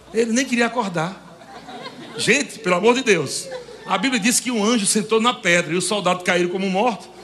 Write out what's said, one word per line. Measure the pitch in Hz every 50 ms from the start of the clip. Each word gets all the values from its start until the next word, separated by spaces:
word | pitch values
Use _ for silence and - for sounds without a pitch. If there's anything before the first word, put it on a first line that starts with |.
| - - -
Ele | 220 240 226
nem | 220 254 277
queria | - 240 233 233
acordar. | 226 233 254 214 196 175 165 156 185 196 - - - - - - - - - - - - 453 523 508 - - - - -
Gente, | - - - 240 285 - - - -
pelo | - 180 180
amor | 175 202 240 247
de | 262 254
Deus. | 233 190 160 135 - - - - - - - - - - - -
A | - 220
Bíblia | 196 208 269 254 220
diz | 180 254 - -
que | - 247
um | 247 214 202
anjo | 220 247 220 196
sentou | - - 220 196 - 220 220
na | 226 247 247
pedra | - - 175 175 175 160 151 170
e |
os | 185 175
soldados | - 214 202 175 180 180 180 -
caíram | 190 180 180 180 175
como | 185 185 196 190
mortos. | 180 190 240 254 202 - - - - -